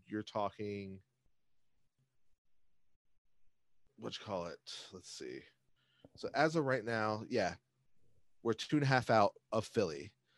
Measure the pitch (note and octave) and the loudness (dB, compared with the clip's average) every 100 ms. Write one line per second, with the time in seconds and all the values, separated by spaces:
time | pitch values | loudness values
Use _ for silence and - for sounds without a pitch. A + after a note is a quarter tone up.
0 | - G#2+ G#2 A2 G2 - G2+ G2+ G2 F#2+ | -8 -8 -4 -4 -4 -4 -8 -6 -8 -14
1 | _ _ _ _ _ _ _ _ _ _ | _ _ _ _ _ _ _ _ _ _
2 | _ _ - - _ - - - - _ | _ _ -20 -20 _ -20 -20 -20 -20 _
3 | _ _ _ - - _ _ _ - - | _ _ _ -20 -20 _ _ _ -20 -12
4 | G2 - - F#2 F2 - - - - F#2 | -10 -8 -6 -4 -4 -10 -14 -14 -14 -16
5 | - - B1+ C2 - _ _ _ _ _ | -14 -12 -10 -10 -14 _ _ _ _ _
6 | - - - B2+ D#3 D#3+ C3+ B2+ A2+ A2+ | -20 -10 -4 2 2 2 0 0 0 0
7 | G#2+ G#2+ G#2 A#2 F2+ E2+ _ _ _ - | 0 -2 -2 0 0 -2 _ _ _ -20
8 | - - - - A#2 A2 - D3+ C#3 B2+ | -20 -20 -20 -4 -2 -2 0 2 6 4
9 | - A2+ G2+ - - A2+ - A2+ F2+ C#2+ | 6 6 6 2 -2 -2 0 0 0 -2
10 | F#2 _ _ | -10 _ _